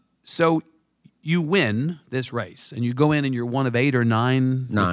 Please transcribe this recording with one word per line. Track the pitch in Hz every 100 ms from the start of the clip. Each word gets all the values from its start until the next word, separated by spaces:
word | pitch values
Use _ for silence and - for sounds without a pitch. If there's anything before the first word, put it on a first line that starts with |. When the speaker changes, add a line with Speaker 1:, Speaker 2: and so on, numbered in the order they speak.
| _ _
Speaker 1:
so | - - 165 160 - _ _ _ - _
you | 151 175
win | 151 196 123 107 151 165 _
this | 131 120
race, | 120 90 - -
and | 113
you | 120
go | 123 151
in | 151
and | 139
you're | 123
one | 120 131 131
of |
eight | 120 139
or | 127
nine | 117 113 123 131 131 131 123
Speaker 2:
Nine. | 104 92